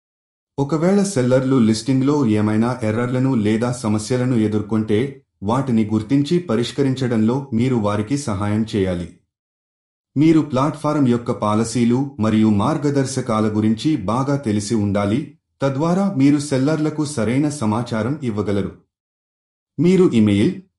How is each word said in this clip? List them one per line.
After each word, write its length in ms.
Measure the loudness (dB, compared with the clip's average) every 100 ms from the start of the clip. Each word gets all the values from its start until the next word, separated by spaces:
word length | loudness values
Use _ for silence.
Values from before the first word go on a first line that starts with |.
| _ _ _ _ _ -6
ఒకవేళ 440 | -2 0 2 2 0
సెల్లర్లు 440 | 0 2 2 2 4 4
లిస్టింగ్లో 480 | 2 0 0 2 2 2 2
ఏమైనా 320 | 2 0 0 -2
ఎర్రర్లను 520 | -2 -2 -2 0 0 0 0
లేదా 240 | 0 -2 -2
సమస్యలను 560 | -2 -2 -2 -2 0 2 2
ఎదుర్కొంటే, 540 | 0 -2 -2 0 0 0 -6 _ -10 -4
వాటిని 340 | -2 0 0 0
గుర్తించి 460 | -2 0 0 2 0 0
పరిష్కరించడంలో 880 | -2 -2 -2 -2 0 -2 0 0 0 -2
మీరు 240 | -2 0 0 0
వారికి 300 | -2 -2 -4 -4
సహాయం 360 | -4 -2 -2 -2
చేయాలి. 380 | -2 -2 -2 -8 -14 _ _ _ _ _ _ _ _ _ 2
మీరు 260 | 4 4 2
ప్లాట్‌ఫారం 520 | 0 -2 -2 -2 0 2
యొక్క 160 | 2 -2 -2
పాలసీలు 560 | 0 0 0 0 2 0 -2 -2 0
మరియు 240 | 4 4 2
మార్గదర్శకాల 800 | 0 0 -2 0 -2 -4 -2 0 0 0
గురించి 340 | 0 0 -2 -2 -2
బాగా 260 | -2 -2 -2 -2
తెలిసి 260 | -2 -2 -2 0
ఉండాలి, 340 | -2 0 -2 -4 -14 _ -6
తద్వారా 420 | -4 -2 -2 0 0 2
మీరు 200 | 4 2 0
సెల్లర్లకు 560 | 0 0 0 -2 -4 -6
సరైన 420 | -2 -2 0 -2 -2
సమాచారం 560 | -2 -2 -4 -4 -4 -4 -4
ఇవ్వగలరు. 420 | -4 -2 -2 -4 -10 _ _ _ _ _ _ _ _ _ 0
మీరు 280 | 2 6 4 4
ఇమెయిల్, 300 | 4 4 2 -2 -14